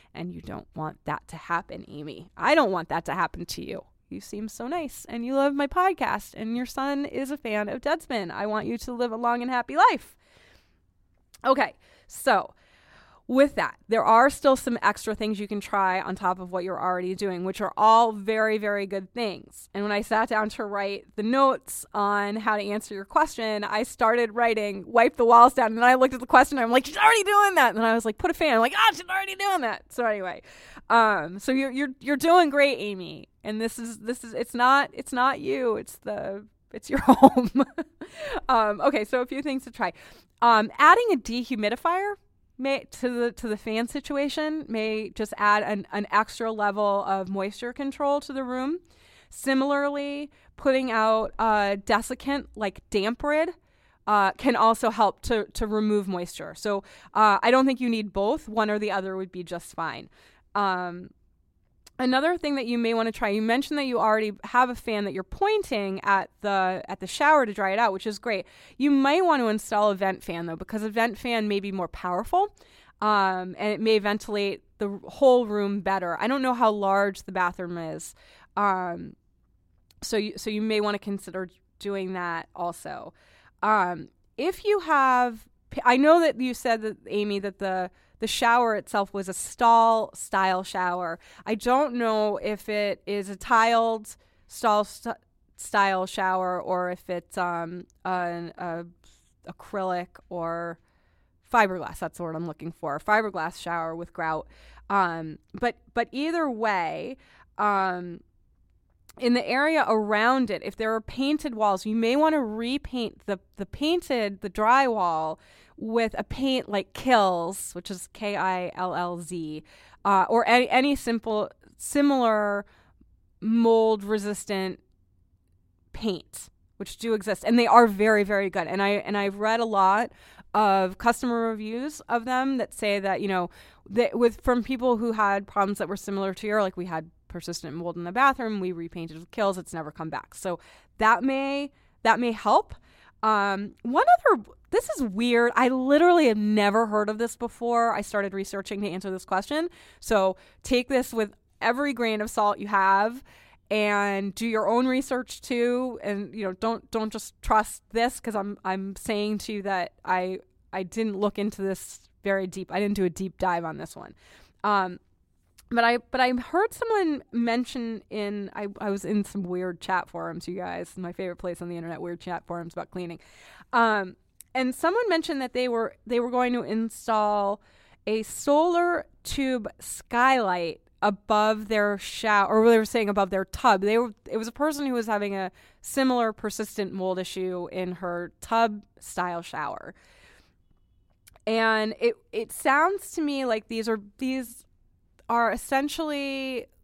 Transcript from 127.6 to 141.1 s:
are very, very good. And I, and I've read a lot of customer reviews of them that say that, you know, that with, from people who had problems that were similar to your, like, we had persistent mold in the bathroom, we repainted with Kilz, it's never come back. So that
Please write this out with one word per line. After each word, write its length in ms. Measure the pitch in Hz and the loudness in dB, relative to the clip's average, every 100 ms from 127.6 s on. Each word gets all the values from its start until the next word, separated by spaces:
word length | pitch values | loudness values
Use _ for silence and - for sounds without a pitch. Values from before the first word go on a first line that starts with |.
| 233 | 4
are 200 | 233 233 | 4 2
very, 360 | 196 214 214 | 0 0 0
very 260 | 196 202 196 | -2 -4 -4
good. 180 | 185 165 | -6 -6
And 140 | 190 | -4
I, 80 | 196 | -4
and 280 | 202 - 208 | -4 -4 -6
I've 200 | 202 202 | -6 -4
read 220 | 220 226 | -4 -2
a 40 | 226 | -2
lot 460 | 202 190 208 240 - - - - | 2 2 2 -2 -10 -20 -20 -6
of 440 | 208 214 196 185 185 | 0 2 2 0 0
customer 520 | 233 233 247 233 226 | -2 0 -2 -2 -2
reviews 520 | 214 214 226 294 - - | -4 -8 -8 -8 -10 -4
of 180 | 240 226 | -4 0
them 320 | 254 269 262 | -2 0 -2
that 160 | 208 | -4
say 260 | - 214 202 | -4 -2 0
that, 220 | 196 185 | 0 -2
you 60 | 196 | -2
know, 220 | 185 175 - - _ - | -2 -4 -10 -20 _ -6
that 280 | 202 240 233 | 0 0 2
with, 240 | 240 226 | 0 2
from 220 | - 247 | 0 0
people 340 | 214 254 254 226 | -2 -2 0 0
who 140 | 233 | 0
had 360 | 220 202 196 196 | 0 0 0 -2
problems 300 | 208 196 202 | -2 -2 -2
that 100 | 226 | -6
were 100 | 196 | -6
similar 360 | - 196 190 | -6 -4 -4
to 140 | 185 214 | -6 -2
your, 140 | 214 | 0
like, 140 | 190 180 | 0 -4
we 100 | 180 | -8
had 260 | 160 160 _ - | -8 -10 _ -16
persistent 480 | 175 - 170 156 160 | -12 -10 -10 -10 -8
mold 220 | 170 175 | -8 -8
in 80 | 175 | -6
the 80 | |
bathroom, 480 | 214 277 269 233 208 | 2 2 2 -4 -4
we 100 | 185 | -6
repainted 460 | 170 170 175 165 156 | -6 -10 -10 -12 -14
with 120 | 175 | -12
Kilz, 260 | - 202 185 | -2 -2 -2
it's 160 | 165 | -8
never 180 | 165 151 | -10 -10
come 180 | - 160 | -10 -10
back. 240 | 147 - | -10 -12
So 260 | - 190 170 - - _ - | -10 -8 -8 -12 -20 _ 0
that 220 | 220 | 4